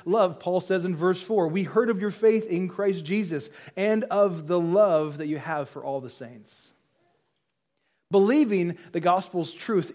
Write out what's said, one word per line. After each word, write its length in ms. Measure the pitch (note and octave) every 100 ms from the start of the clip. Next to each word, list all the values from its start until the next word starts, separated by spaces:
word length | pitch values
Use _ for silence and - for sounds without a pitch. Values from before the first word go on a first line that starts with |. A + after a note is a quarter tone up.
| -
love. 340 | G#3+ F#3 D3+
Paul 220 | - F3+
says 240 | F3 F#3+ F3+
in 100 | E3
verse 260 | F3+ F3+
four, 260 | - A3 E3
"We 160 | E3+
heard 260 | F#3+ G#3+ A#3
of 100 | G3+
your 120 | G3+
faith 340 | - A3 A3 A3
in 220 | F3 F#3
Christ 360 | F3+ G3+ F#3
Jesus 460 | D3+ G3+ F#3+ D#3 - - - -
and 280 | G3+ A3 A#3
of 420 | G3 G3+ E3 D3+
the 120 | F3
love 580 | E3+ F#3 G#3 D#3+ D#3 D3
that 100 | D3+
you 100 | D3+
have 320 | D#3+ D#3 C#3
for 140 | C#3+
all 180 | C3+ C#3
the 80 | B2+
saints." 640 | - A#2+ A#2+ G#2 - - _ _ _ _ _ _ _ _ _ _ _ _ _ -
Believing 680 | G3 G3 C#4+ C4+ G3 E3+ E3+ -
the 80 | E3+
gospel's 500 | E3+ F#3 F3+ F3+ D#3+
truth 400 | - - G#3 -